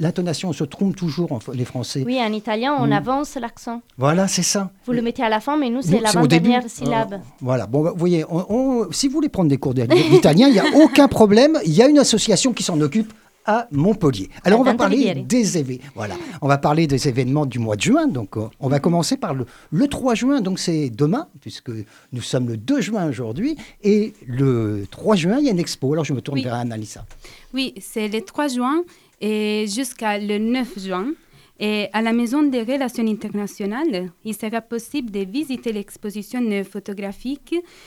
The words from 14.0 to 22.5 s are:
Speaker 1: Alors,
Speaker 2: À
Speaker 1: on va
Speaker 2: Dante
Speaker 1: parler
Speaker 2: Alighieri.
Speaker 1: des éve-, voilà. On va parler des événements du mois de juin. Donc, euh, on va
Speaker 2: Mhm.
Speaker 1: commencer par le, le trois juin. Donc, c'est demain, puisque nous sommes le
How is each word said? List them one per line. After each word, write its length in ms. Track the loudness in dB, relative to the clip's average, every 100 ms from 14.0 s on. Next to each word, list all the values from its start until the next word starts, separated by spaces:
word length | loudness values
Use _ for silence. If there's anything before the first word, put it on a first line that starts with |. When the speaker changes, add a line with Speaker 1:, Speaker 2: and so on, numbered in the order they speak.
| 2 0 -6 -4
Speaker 1:
Alors, 140 | 2 4
Speaker 2:
À 20 |
Speaker 1:
on 40 |
va 60 | 4
Speaker 2:
Dante 60 | 2
Speaker 1:
parler 160 | 2 2
Speaker 2:
Alighieri. 260 | 2 0
Speaker 1:
des 360 | 0 2 2 0
éve-, 220 | -4 -6 -12
voilà. 200 | -10 -8 -8 -12 -4
On 40 | 2
va 100 | 2
parler 280 | 2 2 2
des 220 | 2 0
événements 380 | 0 0 0 -2
du 120 | -2
mois 160 | -2
de 60 | -2
juin. 260 | 2 2 2
Donc, 300 | -2 -6 -8
euh, 60 | -8 -6
on 80 | -2
va 80 | 0
Speaker 2:
Mhm. 60 |
Speaker 1:
commencer 340 | 2 0 0 -2
par 160 | -4
le, 120 | -4 -6 -12 -6
le 180 | 0 0
trois 260 | 0 -2
juin. 260 | 0 0 0
Donc, 160 | 0 -4
c'est 320 | -2 -2 -2
demain, 380 | 0 0 0 -4 -14
puisque 300 | -18 -16 -12 -12 -12 -18 -12
nous 80 | -10
sommes 280 | -4 -2
le 80 | -2